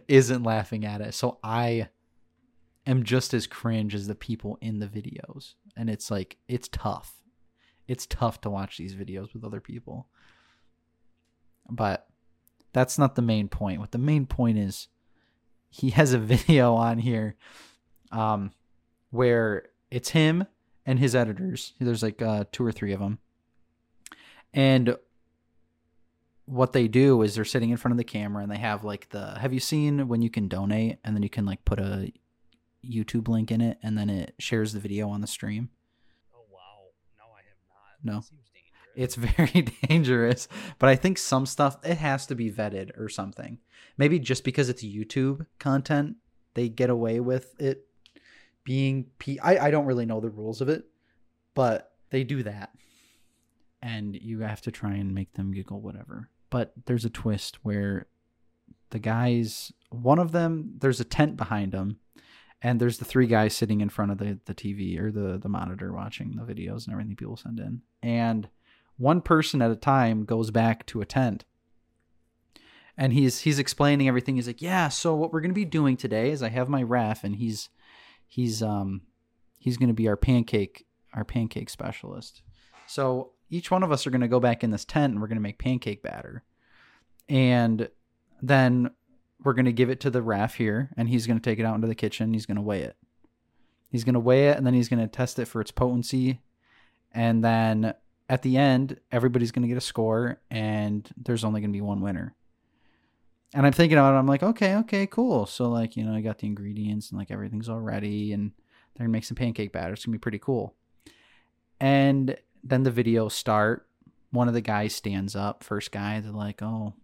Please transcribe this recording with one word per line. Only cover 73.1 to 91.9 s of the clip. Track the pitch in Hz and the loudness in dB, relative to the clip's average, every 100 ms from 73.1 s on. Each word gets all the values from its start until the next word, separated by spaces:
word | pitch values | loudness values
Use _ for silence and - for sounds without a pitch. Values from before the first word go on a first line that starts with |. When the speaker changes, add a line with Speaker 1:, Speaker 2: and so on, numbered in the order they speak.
Speaker 1:
he's, | 127 135 - | 4 4 2
he's | 156 143 | 0 0
explaining | 139 - 143 143 135 | 0 2 4 6 4
everything. | 123 123 131 | 2 0 -2
He's | 120 | -4
like, | 120 | -6
"Yeah, | 170 185 156 | -2 0 0
so | - 170 156 | 0 0 0
what | 160 | 0
we're | 160 | -2
gonna | 165 | -2
be | 185 185 | -2 0
doing | 160 139 127 | 2 2 2
today | 127 110 123 | 0 0 0
is | 151 | 0
I | 117 | -2
have | 117 127 | -2 -2
my | 143 | -2
ref, | 120 123 107 110 | 0 0 0 -2
and | 101 101 | -4 -4
he's, | 117 107 - _ _ - - _ _ | -4 -6 -10 _ _ -20 -20 _ _
he's, | - 123 110 | -4 -2 0
um, | 110 101 98 98 - _ _ _ _ _ | -2 -2 -4 -6 -10 _ _ _ _ _
he's | 131 120 | -4 2
gonna | 123 | 2
be | 113 110 | 4 2
our | 101 | 2
pancake, | - 123 113 107 98 - _ _ _ | 4 4 4 0 -2 -6 _ _ _
our | - | -8
pancake | 107 123 110 - 110 | -4 -2 -4 -6 -10
specialist. | - - - - 92 - - - - _ - - | -10 -10 -10 -12 -14 -16 -20 -20 -20 _ -20 -12
So | - 135 127 - _ - | -2 0 -2 -4 _ -10
each | 175 - | -8 0
one | 185 | 0
of | 185 | 2
us | 143 - | 0 0
are | |
gonna | 127 120 | 0 4
go | 123 | 4
back | 120 110 117 | 4 2 0
in | |
this | 104 | -2
tent, | - 156 143 | -2 0 2
and | 104 | 0
we're | 107 | -2
gonna | 113 | -4
make | 104 - | -4 -4
pancake | 127 127 - 101 | -2 -2 -4 -8
batter. | - - - 113 - _ _ _ _ _ _ _ - | -8 -10 -12 -16 -18 _ _ _ _ _ _ _ 0
And | 135 127 123 117 110 113 _ _ _ _ - | 4 6 6 4 2 -2 _ _ _ _ -6
then | 131 135 127 123 123 _ _ _ _ _ 139 | 4 6 6 4 0 _ _ _ _ _ 0
we're | |
gonna | 123 127 | 4 4
give | 117 123 | 4 2
it | 127 | 2
to | 143 | 0
the | 123 | 0
ref | 113 101 113 - | 0 0 0 0
here, | 113 107 135 - | 0 0 -2 -2
and | 117 | 0
he's | 120 113 | 0 2
gonna | 113 | 0
take | 120 110 | 0 0
it | 113 | 0
out | 110 | 0
into | |
the | 113 | -2